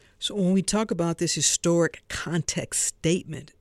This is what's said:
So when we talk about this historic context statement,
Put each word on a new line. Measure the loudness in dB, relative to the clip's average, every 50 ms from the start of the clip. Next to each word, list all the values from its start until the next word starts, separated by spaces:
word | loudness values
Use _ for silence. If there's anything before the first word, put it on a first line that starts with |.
| _ _ _ _
So | -8 -6 -2
when | 0 2 4 4
we | 2 2
talk | 2 0 0 0 0
about | 0 0 0 0 0 0
this | -2 -2 0
historic | 2 2 2 2 2 2 2 4 4 2 2 0 -6 _ _
context | -10 -8 -6 -2 -2 -2 -2 -2 -4 -6 -6 -4 -4 -2 -2
statement, | -2 -4 -2 0 2 2 2 -2 -6 -12 -12 -12 -16 _ _